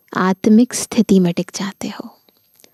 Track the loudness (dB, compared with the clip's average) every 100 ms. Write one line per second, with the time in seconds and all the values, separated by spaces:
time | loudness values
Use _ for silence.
0 | _ -4 -2 0 4 4 4 -2 -6 -2
1 | 2 2 2 -2 -6 -8 -10 -8 -12 -14
2 | -18 -20 _ _ _ _ _